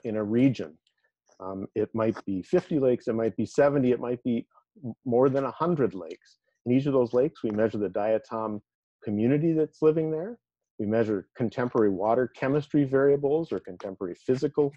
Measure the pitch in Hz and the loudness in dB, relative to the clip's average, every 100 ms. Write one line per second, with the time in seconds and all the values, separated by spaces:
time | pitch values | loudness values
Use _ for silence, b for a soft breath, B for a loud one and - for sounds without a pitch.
0 | 120 107 104 113 135 117 82 80 _ _ | -6 -4 0 4 4 2 -8 -12 _ _
1 | _ _ _ _ 95 95 101 - 104 110 | _ _ _ _ -12 -10 -8 -4 -4 0
2 | 110 107 - 95 87 180 - 160 131 123 | -2 -2 -6 -8 0 -2 0 0 2 0
3 | - 113 113 - 110 - 143 143 127 120 | -2 -2 -2 -2 -6 2 4 4 2 0
4 | 120 123 - 117 - b b _ 135 113 | -2 -6 -2 -4 -4 b b _ -14 -12
5 | - 120 135 135 135 - 165 170 117 92 | -2 2 4 2 -4 -4 -2 0 0 -2
6 | 82 90 _ _ _ _ - 123 143 135 | -12 -16 _ _ _ _ -2 0 2 2
7 | 120 123 143 - 117 107 110 110 101 101 | 2 2 0 -2 -4 0 0 0 -4 -2
8 | 104 110 - 117 110 104 - _ _ _ | 0 -2 -2 -8 -6 -8 -12 _ _ _
9 | - 104 113 147 165 160 151 - 156 156 | -6 0 2 2 2 0 -2 2 2 2
10 | 156 156 185 240 _ _ _ _ 104 110 | -2 -4 -8 -12 _ _ _ _ -2 0
11 | 110 104 - - 117 - 127 123 107 95 | 0 -2 -4 -6 -6 -4 -4 2 2 2
12 | 104 117 123 - 131 147 147 151 139 135 | 0 0 0 -2 -2 -2 0 0 2 4
13 | 139 143 143 151 165 101 - 90 101 98 | 4 2 2 -2 -2 -6 -8 -12 -12 -8
14 | 95 87 - 131 147 143 143 | -8 -8 -2 0 0 0 -2